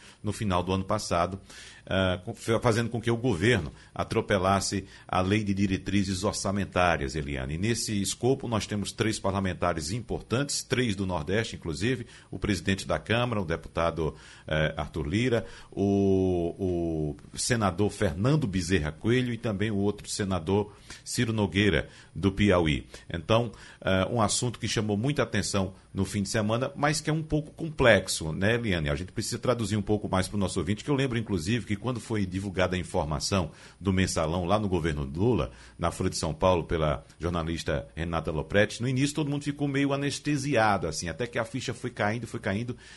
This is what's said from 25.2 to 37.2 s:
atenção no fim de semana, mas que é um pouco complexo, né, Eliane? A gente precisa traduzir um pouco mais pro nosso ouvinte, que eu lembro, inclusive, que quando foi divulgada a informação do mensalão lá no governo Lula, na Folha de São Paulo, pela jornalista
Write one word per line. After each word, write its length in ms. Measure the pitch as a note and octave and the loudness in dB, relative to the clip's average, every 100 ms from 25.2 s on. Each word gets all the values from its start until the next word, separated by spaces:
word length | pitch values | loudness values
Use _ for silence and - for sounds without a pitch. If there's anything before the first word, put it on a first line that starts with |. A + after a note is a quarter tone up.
atenção 540 | A#2 G#2+ - G2+ F#2+ - - | 0 0 0 0 -2 -6 -8
no 100 | F#2+ | -4
fim 200 | F#2+ G#2 | -2 -2
de 60 | F#2+ | -2
semana, 440 | A#2 G#2+ A#2 C3 - | 0 0 0 -2 0
mas 240 | D3 D#3 | 0 0
que 100 | - | -2
é 40 | |
um 100 | D#3 | -2
pouco 280 | D#3 D3+ D#3 | -2 -2 -4
complexo, 840 | - E3 - B2+ G2 - - D#2+ | -8 -6 4 8 8 4 -2 -4
né, 220 | D#2+ G2 A#2+ | 0 2 2
Eliane? 340 | A#2 F2 D2 | 2 0 2
A 60 | D2 | 0
gente 180 | F#2 | -2
precisa 260 | - - A#2 | -6 -6 -2
traduzir 380 | B2 A#2 G2+ G#2+ | 0 0 0 0
um 40 | |
pouco 280 | G2 G#2 G2 | 0 0 2
mais 180 | F#2+ F#2 | 0 0
pro 100 | G#2+ | 0
nosso 220 | F#2 F#2+ | -2 0
ouvinte, 240 | E2 G2 | -2 -2
que 60 | - | 0
eu 60 | C3+ | 0
lembro, 220 | C3+ A#2 | 0 -2
inclusive, 480 | G#2 F#2+ D#2+ A#2+ F#2+ | -2 -2 0 -2 -2
que 120 | G2+ | -4
quando 240 | A#2 A#2+ | -4 -6
foi 240 | - A2 F#2+ | -4 -2 -2
divulgada 500 | F#2+ G2+ F2+ F#2 F2+ | -4 -4 0 0 0
a 40 | |
informação 720 | D#2 F#2 D#2 D2 - G2 D#2+ - - - | -2 -2 0 -2 0 0 0 -6 -20 -4
do 140 | F#2+ | 0
mensalão 500 | F#2 F2 F2 D#2 F2+ | 2 2 2 0 0
lá 160 | E2+ G#2+ | 0 0
no 80 | G#2 | 2
governo 360 | F2+ E2 D2 | 0 0 -2
Lula, 480 | C#2 D2+ A#2 G2+ B1+ - - - | -4 0 2 2 0 -6 -20 -4
na 120 | E2+ | -2
Folha 180 | - F#2 | 0 -2
de 80 | - | -2
São 160 | E2 | -4
Paulo, 320 | D2+ F#2 F2 D#2 | 2 2 4 2
pela 400 | E2+ D#2 C#2 - | 0 2 0 -6
jornalista 680 | - | -6